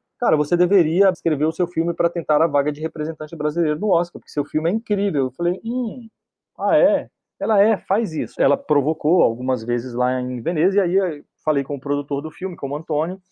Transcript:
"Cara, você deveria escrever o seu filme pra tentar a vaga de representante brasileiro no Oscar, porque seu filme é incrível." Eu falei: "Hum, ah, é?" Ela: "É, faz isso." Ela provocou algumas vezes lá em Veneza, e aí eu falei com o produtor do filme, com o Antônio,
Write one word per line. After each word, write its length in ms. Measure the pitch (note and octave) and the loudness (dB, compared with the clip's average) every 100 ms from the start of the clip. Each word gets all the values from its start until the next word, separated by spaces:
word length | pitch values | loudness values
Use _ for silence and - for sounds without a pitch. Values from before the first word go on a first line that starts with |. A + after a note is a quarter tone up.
| _ - | _ -4
"Cara, 200 | A#3+ D3+ | 0 2
você 180 | D3 F3 | 2 2
deveria 540 | F3 G3 D#3 E3+ G3 | 4 4 4 4 2
escrever 340 | F3 E3 C#3+ | 2 -2 0
o 80 | D#3 | 0
seu 160 | D#3+ F3 | 0 -4
filme 260 | E3 E3+ | -2 -2
pra 160 | E3+ E3+ | 0 0
tentar 320 | E3+ D#3 D3+ | -2 0 2
a 60 | D#3+ | 2
vaga 240 | C#3+ C#3+ | 2 0
de 80 | D3 | -2
representante 560 | D#3 D#3 D3+ D#3+ D#3 D#3 | -6 -6 -8 -6 -10 -4
brasileiro 420 | D3 D#3+ D#3+ D#3 | -4 0 0 0
no 120 | G#3+ | 0
Oscar, 320 | E3+ F3 - | 0 0 -8
porque 100 | - | -8
seu 140 | - - | -4 -2
filme 240 | D3+ E3 | -2 -2
é 40 | |
incrível." 520 | A3 - G3 G3+ D3+ C3 | -2 -2 -2 0 0 -2
Eu 60 | |
falei: 280 | - F3 F3+ | -2 -4 -4
"Hum, 460 | A3+ B3 A#3 C3+ A#2 _ _ _ _ - | -4 -4 -4 -8 -14 _ _ _ _ -6
ah, 200 | G3+ D#3 | 0 4
é?" 320 | F#3 F#3+ B2 _ _ - | 4 2 -2 _ _ -8
Ela: 240 | G#3+ G#3 | -2 2
"É, 140 | G#3 A3+ | 4 2
faz 380 | - G#3 G3+ | 0 -2 0
isso." 280 | D#3 A2+ - | -4 -6 0
Ela 140 | C#3+ C#3 | 2 2
provocou 640 | - D3 C3+ D#3+ D3 F3+ | 2 0 0 -2 2 4
algumas 400 | B2+ A#2 B2+ B2 | 2 0 -4 -4
vezes 320 | A2+ A#2+ B2+ | -2 -2 -2
lá 280 | A#2+ B2 B2+ | -2 -2 -2
em 180 | B2+ B2 | -4 -6
Veneza, 380 | C3+ E3+ F3+ G3 | -4 0 2 2
e 20 | |
aí 160 | F3 F#3+ | 0 0
eu 280 | F#3 D3 - _ | -2 -6 -14 _
falei 220 | - D3 C#3 | -2 -2 -2
com 100 | C#3+ | -6
o 40 | |
produtor 400 | C#3+ C#3+ C#3+ C#3+ | -2 -4 -2 -4
do 100 | D#3 | -6
filme, 240 | - F#3 F3 | -8 -10 -6
com 140 | C3+ | -6
o 80 | D3 | -6
Antônio, 420 | D#3 D3 E3 F#3+ _ | -4 -2 -2 -6 _